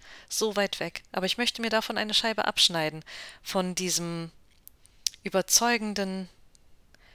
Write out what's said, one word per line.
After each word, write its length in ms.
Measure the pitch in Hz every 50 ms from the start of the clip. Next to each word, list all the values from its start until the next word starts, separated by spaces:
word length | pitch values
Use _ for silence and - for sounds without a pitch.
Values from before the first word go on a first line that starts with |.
| - - - - - -
so 300 | - - 226 220 202 202
weit 240 | 202 190 - -
weg. 220 | - 170 - - - - -
Aber 120 | 190 185
ich 120 | 190 - -
möchte 240 | 240 240 - -
mir 80 | 226 220
davon 280 | 220 220 - - 233 208
eine 160 | 214 214 214
Scheibe 320 | - - 226 220 - -
abschneiden, 600 | - - - - - 175 165 156 156 156 156 - - - - - - - - -
von 320 | - - 196 180 180 180
diesem 560 | - 185 180 165 - 170 170 170 165 165 165 - - - - - - - - - _ - - - - - - - - -
überzeugenden, 1040 | 196 - 190 180 - - - 226 240 240 220 214 214 202 202 196 190 190 190 185 - - _ - - _ - - - - - - - - - - -